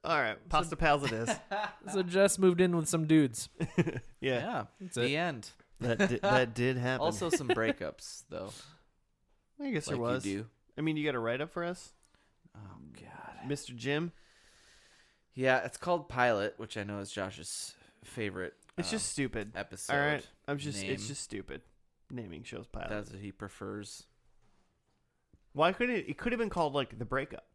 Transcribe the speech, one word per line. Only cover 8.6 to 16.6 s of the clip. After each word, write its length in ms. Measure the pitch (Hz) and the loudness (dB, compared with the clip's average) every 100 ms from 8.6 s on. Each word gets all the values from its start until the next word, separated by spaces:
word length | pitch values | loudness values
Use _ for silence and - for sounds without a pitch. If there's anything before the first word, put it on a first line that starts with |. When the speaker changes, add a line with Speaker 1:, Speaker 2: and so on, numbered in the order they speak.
| 143 156 _ _ _ | -18 -20 _ _ _
Speaker 1:
<laughs> 540 | _ _ _ _ _ | _ _ _ _ _
I 120 | 285 | -4
guess 160 | 190 147 | -4 -2
there 100 | 139 | -2
Speaker 3:
Like 100 | 117 | 0
you 60 | |
Speaker 1:
was. 100 | 127 | 0
Speaker 3:
do. 220 | 101 98 113 _ _ - | -2 -4 -6 _ _ -4
Speaker 1:
I 40 | |
mean, 120 | 156 156 | -2 0
you 80 | |
got 120 | 151 127 | 0 0
a 40 | |
write-up 320 | 113 127 160 | -2 -2 -4
for 120 | - | -4
us? 300 | 170 180 - _ _ _ _ _ _ 107 | -6 -6 -12 _ _ _ _ _ _ -20
Speaker 3:
Oh, 40 | 101 87 73 | -18 -18 -18
God. 540 | - - - - - 131 | -20 -18 -16 -16 -12 -4
Speaker 1:
Mister 260 | 139 - | -4 -6
Jim? 380 | 120 123 147 170 - - _ - _ - - - _ _ _ _ | -6 -2 0 -2 -8 -20 _ -20 _ -20 -20 -20 _ _ _ _
Speaker 3:
Yeah, 320 | - 131 131 123 | -2 4 4 2
it's 100 | - | -6
called 320 | 175 175 139 | -2 -2 -2
Pilot, 460 | 127 123 107 104 | 2 4 4 0
which 200 | - | -4